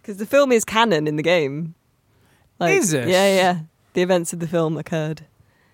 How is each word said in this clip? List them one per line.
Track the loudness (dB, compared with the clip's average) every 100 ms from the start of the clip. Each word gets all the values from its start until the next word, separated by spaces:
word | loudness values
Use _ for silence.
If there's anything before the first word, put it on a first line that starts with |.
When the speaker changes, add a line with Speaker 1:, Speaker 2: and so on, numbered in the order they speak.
Speaker 1:
'Cause | -14 -12
the | 0
film | 2 4
is | 2 2
canon | 0 2 2 0
in | -2
the |
game. | 0 2 0 -4 -10 -14 _ _ _ _ _ _ _ _
Like, | 0 0
Speaker 2:
Is | 0
it? | -2 0
Speaker 1:
yeah, | 2 2 2
yeah. | 2 -2 -8 _ _
The | 0
events | 2 2 0
of | -8
the | -4
film | -2 0 -2
occurred. | -6 -6 -6 -8 -14 _ _ _ _